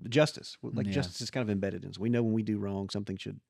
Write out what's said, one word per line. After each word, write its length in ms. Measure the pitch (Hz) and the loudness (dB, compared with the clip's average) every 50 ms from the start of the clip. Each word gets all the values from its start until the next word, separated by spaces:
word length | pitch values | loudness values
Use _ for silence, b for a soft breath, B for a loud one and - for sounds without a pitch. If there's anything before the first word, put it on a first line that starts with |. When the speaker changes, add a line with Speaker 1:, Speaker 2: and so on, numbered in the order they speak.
| - 113 | -6 2
Speaker 1:
justice, 500 | 117 151 151 151 - - - - - - | 6 6 6 6 4 -4 -12 -14 -14 -10
w-, 160 | - 120 110 - | -8 -4 -2 -2
like, 80 | - 101 | 0 2
Speaker 2:
Yeah. 60 | 95 | 2
Speaker 1:
justice 260 | - 90 90 87 - | 2 0 0 -4 -6
is 100 | 120 - | -8 -4
kind 100 | - 135 | -2 -2
of 80 | 120 107 | 0 2
embedded 340 | 104 98 98 98 95 90 98 | 2 2 0 0 -2 -4 -8
in 60 | 95 | -8
us. 80 | 95 - | -8 -2
We 100 | 98 117 | 0 2
know 140 | 120 120 117 | 4 4 4
when 100 | 113 110 | 4 4
we 100 | 113 107 | 2 2
do 140 | 107 107 101 | 2 0 0
wrong, 320 | 101 101 98 98 98 98 | 0 -2 -2 -2 -4 -2
something 280 | - 101 101 101 95 95 | -4 -4 -4 -4 -6 -6
should 240 | - 101 98 - _ | -6 -8 -10 -12 _